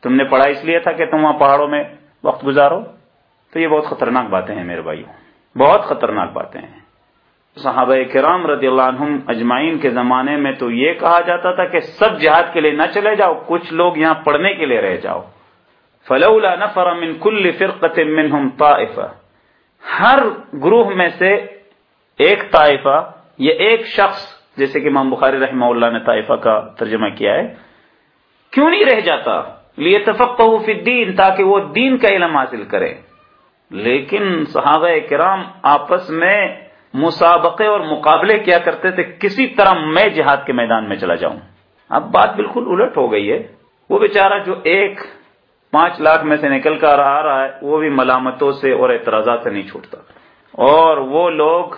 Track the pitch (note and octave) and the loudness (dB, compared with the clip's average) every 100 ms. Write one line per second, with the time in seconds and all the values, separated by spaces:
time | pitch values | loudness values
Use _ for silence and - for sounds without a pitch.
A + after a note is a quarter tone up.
0 | B2 C3 C3+ C3 C#3 C3+ D#3+ E3+ E3+ D#3+ | 0 0 2 2 2 0 -2 -2 -2 -2
1 | E3 D#3 D#3 D3 C#3 C#3+ D3 D3 C#3+ - | -2 0 0 2 4 4 2 -2 -6 -12
2 | _ _ - - C3+ C#3 C#3+ F3 A#3 - | _ _ -4 -4 -2 2 2 2 -8 -20
3 | _ _ _ _ _ E3 E3 D3+ D3+ - | _ _ _ _ _ -4 0 0 -2 -4
4 | A#2 B2+ A2+ G2 - G#2 F2 E2+ D#2+ D2+ | -2 -2 -2 -4 -4 -10 -10 -10 -8 -10
5 | - - _ _ _ B2 C#3 G3+ - D3+ | -12 -20 _ _ _ 0 2 4 0 -4
6 | A#2 G#2 F2 - - - - - _ _ | -4 -4 -6 -8 -12 -14 -20 -20 _ _
7 | _ _ _ _ _ - C3+ B2 B2+ C3 | _ _ _ _ _ -8 -4 0 2 2
8 | B2+ C3+ D3 F3+ D#3+ C#3+ C3+ C3 B2+ B2+ | 2 0 2 0 -2 0 0 2 0 0
9 | D3 C#3+ - A#2 A#2+ B2 D#3 D#3 C#3 B2 | -4 -4 -4 -4 -2 -2 -2 -2 -2 -2
10 | B2 B2+ C3+ D3 C#3 C3+ B2 A#2 D3 E3+ | 0 0 -2 -2 -4 -4 -6 -2 -2 0
11 | E3+ F3 F3 F3 F3+ F3+ F3+ E3+ - - | 2 2 2 -2 -2 -2 -2 -2 -4 0
12 | A3 F3 D#3 D#3+ E3+ F3 D3+ D3 E3+ G#3 | 0 2 4 4 2 0 0 0 -2 0
13 | G#3 G#3+ F#3+ - - E3+ F3+ E3 F3 D#3 | -2 2 0 0 -4 -6 -4 0 0 2
14 | D#3+ D#3 D3+ D3 F#3+ F#3+ D3 A#2 G2 F2 | 0 0 0 0 0 -2 -2 0 0 -4
15 | F#2+ F2 F2+ _ _ _ _ _ _ _ | -6 -8 -10 _ _ _ _ _ _ _
16 | - C3 F3+ A3 G3+ F3+ G#3 F#3 F3+ E3+ | -2 2 4 4 2 -2 -4 -2 -2 -2
17 | E3 D#3+ G3+ A3 F3+ D#3+ F#3+ F#3+ E3 - | -6 -2 -2 0 -2 0 -4 -2 -2 0
18 | D#3 D#3 D3+ C#3+ C3 C3 D3 C#3+ G#2+ F#2+ | 0 0 0 0 -4 2 2 4 0 -6
19 | - - _ _ _ _ _ _ - - | -12 -12 _ _ _ _ _ _ -10 0
20 | G#3+ C4+ A#3 F3+ - D3 C#3+ A#3 A3+ F#3 | 4 4 2 -6 -14 -4 2 4 2 0
21 | F3 E3+ F#3 G3+ - - _ _ _ _ | -2 0 0 0 -2 -20 _ _ _ _
22 | _ _ D3+ G3+ - E3 D3+ C3+ C#3 C#3+ | _ _ 2 2 2 4 4 4 2 0
23 | E3 - _ _ C3 D#3+ G3+ A3+ - - | -2 -14 _ _ 0 2 2 0 -2 0
24 | G3 - - - _ - C3+ C3+ C3+ C3+ | 0 0 -16 -20 _ -4 -2 -2 0 0
25 | C3+ B2+ C3+ C3+ C3+ C3 A#2+ A#2 A#2 A#2 | 0 0 0 2 -2 0 0 2 0 0
26 | A#2 A2 G#2+ A2+ A#2 G#2+ - - A2 G#2+ | 0 -2 0 -2 2 0 -2 -8 -4 -2
27 | G#2+ G2 G#2 A#2+ A#3 - - _ _ _ | -4 -2 0 0 -2 -10 -20 _ _ _
28 | _ _ _ _ _ - D4+ F#4+ G#4 A3 | _ _ _ _ _ 0 2 2 2 2
29 | F3 D3 - F#2 - - _ - D#3+ G3+ | 0 -2 -2 -4 -6 -16 _ -6 2 2
30 | G#3 G3+ B3 A#3+ A3+ A3 G#3+ G#3+ - B3 | 2 0 -2 4 4 4 0 -2 -2 -2
31 | G3+ F#3+ F#3+ F#3+ F#3+ G3 G3 D#3 C4 B3+ | -2 2 2 4 2 2 0 -2 0 2
32 | A3+ G3 F3 D3 C3 A#2 G2 G2+ F2+ - | 2 2 0 -2 -4 -8 -6 -4 -4 -6
33 | _ _ _ _ _ _ _ F#3+ A3 C4 | _ _ _ _ _ _ _ -6 -2 -2
34 | C4+ G3+ G3+ F3 D3 - C3+ D#3 E3+ D#3+ | -2 -4 -2 -2 -2 -2 2 2 2 0
35 | D3+ C#3+ F3 F#3+ - - C#3 C#3+ - F3+ | -2 0 0 0 -6 -4 0 0 0 -4
36 | F3+ E3 F3 G#3 F#3 - - _ _ B2+ | -4 -2 0 0 -2 -8 -20 _ _ -4
37 | D#3+ D#3+ E3+ E3+ E3+ F3 G#3+ G#3 D#3+ D#3 | -2 2 4 4 2 0 0 0 -2 -2
38 | D3+ D#3+ G3 G#3+ G3+ E3+ E3+ D#3+ F#3 F#3 | 2 2 2 0 2 2 2 -2 -4 -4
39 | - - G3+ G3 B3+ A#3 G3 F3 D#3 D#3+ | -6 -4 -4 -2 -2 4 4 4 0 2
40 | G#3 D#3+ C#3 C#3 - B2 A#2 A2+ G#2+ G2 | 2 2 0 0 0 -2 0 -2 -2 -6
41 | F#2 E2+ E2 - - _ _ _ _ - | -2 -2 -2 -6 -16 _ _ _ _ -4
42 | - F#3+ G#3+ G3+ G#3 A#3+ A#3+ F3+ B3 - | 0 2 2 0 -6 -4 -4 0 0 0
43 | B2 G#2+ G2+ C#3 - _ _ _ _ G3+ | 0 0 -2 -4 -6 _ _ _ _ 0
44 | G#3 G3+ G3 G3+ F#3 F#3+ D#3 F#3+ G3+ G3 | 2 2 2 0 -4 -6 -2 0 0 -6
45 | - - _ _ _ _ _ D3 E3+ E3+ | -18 -20 _ _ _ _ _ 2 2 2
46 | D#3 D#3+ D3+ D3+ C#3+ C3+ C#3+ D#3 D3+ C#3+ | 2 2 2 -2 0 0 0 0 2 4
47 | C#3 C#3+ D3+ C3+ C3+ - C#3 D#3 D#3 C#3 | 2 0 0 -2 -4 -6 -2 -2 0 0
48 | B2+ B2+ C3 B2+ C#3 C#3 C3+ B2 B2+ A#2 | 2 0 -2 -2 -2 0 -2 2 0 0
49 | A#2 A2 A2 A#2 A#2+ G2+ F#2+ - - - | 0 0 0 -2 -4 -8 -10 -16 -18 -20
50 | _ _ _ _ _ - B2+ D#3 E3 D3 | _ _ _ _ _ 0 4 6 4 2
51 | C3 D3 F3 D#3+ D3+ E3+ F3 | 0 0 0 0 0 0 -4